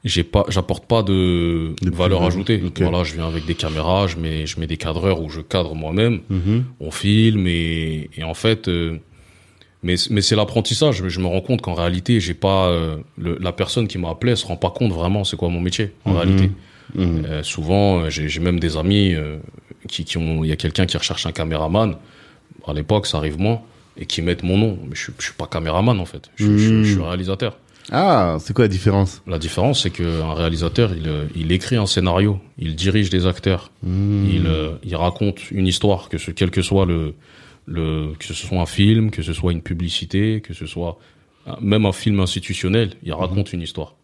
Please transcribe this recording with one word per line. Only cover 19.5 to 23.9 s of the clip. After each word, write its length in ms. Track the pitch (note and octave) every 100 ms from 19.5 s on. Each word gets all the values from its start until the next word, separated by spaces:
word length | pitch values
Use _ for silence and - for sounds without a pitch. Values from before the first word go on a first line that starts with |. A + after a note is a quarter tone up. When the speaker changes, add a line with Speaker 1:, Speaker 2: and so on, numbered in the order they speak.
| - _ - -
Speaker 1:
qui, 180 | -
qui 120 | E2 E2
ont, 260 | D#2+ D#2+
il 40 | D#2
y 40 |
a 40 | D#2
quelqu'un 280 | E2 -
qui 120 | - E2
recherche 280 | - D#2+
un 60 | -
caméraman. 640 | - D#2+ D#2 D#2 G2 A2 D2+ - - - _ _ - -
À 60 |
l'époque, 320 | D2+ D2+ G#2+
ça 120 | - D2+
arrive 200 | D#2 D2+
moins. 220 | G2+ A#2 - - _